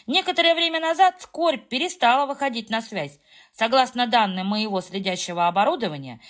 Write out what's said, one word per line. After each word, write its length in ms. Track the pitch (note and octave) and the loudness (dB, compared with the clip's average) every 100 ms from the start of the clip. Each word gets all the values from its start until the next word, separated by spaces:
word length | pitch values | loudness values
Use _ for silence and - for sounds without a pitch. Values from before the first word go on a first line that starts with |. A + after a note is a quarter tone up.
| - | -2
некоторое 480 | E4+ F#4 E4+ E4 | -2 0 2 2
время 240 | E4 E4+ D#4+ | 2 0 0
назад 420 | D#4+ E4 F#4 F4+ | 0 4 2 2
скорбь 480 | - - E4+ C4+ - | -10 -2 0 0 -4
перестала 580 | B3+ F4 - A#3+ C4 C#4 | -4 -4 2 2 4 0
выходить 440 | C#4 C#4 A#3 G#3 | -2 -4 -4 -6
на 100 | A3+ | -6
связь. 380 | A3+ G3 C#3+ - _ _ _ | -4 -6 -8 -12 _ _ _
Согласно 540 | - A3+ C4 B3+ B3 B3 | -4 2 2 2 0 2
данным 400 | A#3+ G3+ F#3 F#3+ | 2 2 0 -2
моего 340 | G#3+ G#3+ F#3+ | -2 -2 -4
следящего 680 | F3+ G3 F#3+ F#3 - F3 F3 | -4 -6 -4 -4 -4 0 0
оборудования, 720 | F3+ A#3+ E4 G#3 D3 C3+ A#2 - | 2 2 0 -4 -6 -12 -16 -20